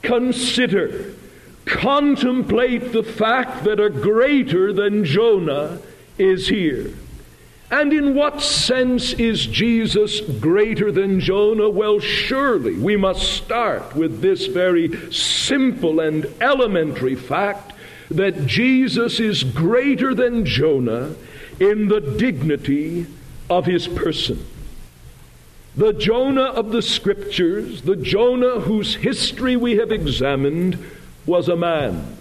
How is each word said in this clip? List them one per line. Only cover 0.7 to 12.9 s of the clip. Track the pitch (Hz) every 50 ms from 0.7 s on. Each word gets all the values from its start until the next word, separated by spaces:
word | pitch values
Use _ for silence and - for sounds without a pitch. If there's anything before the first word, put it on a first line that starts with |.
| 185 190 156 - - - - - - - - - - - - - - - -
contemplate | - - - 170 254 277 294 294 285 277 - 226 254 247 254 220 - 202 226 254 254 247 220 247 247
the | 233 226 214
fact | 220 - - 214 220 240 262 247 247 - - 151
that | 208 214 196
a | 208 208
greater | - 135 147 196 214 226 254 285 294 269 - - 165 185 190 208 202
than | 190 202 202 208 208 208
Jonah | 147 135 196 226 233 214 190 170 151 135 143 147 160 175 160 - - - - - - -
is | - 185 190 185 180 185
here." | 202 226 208 175 151 131 113 - - - - - - - - - - - - - - - - - -
And | 247 285 302 285 311
in | 302 285 285 262
what | 277 294 294 294 285
sense | - - - - - - 254 254 254 254 254 240 - - -
is | - 233 226 214 175 -
Jesus | 107 - - 208 233 233 226 220 - - 208 214 208 - 214
greater | 214 175 131 104 104 156 175 208 214 226 220 143 208 208
than | 170 185 196 196 190 185
Jonah? | 139 156 185 202 208 214 220 214 208 214
Well, | 196 190 214 214 208 208
surely | 208 - - - - - 262 269 277 269 233 170 131 - 85
we | 92 120 190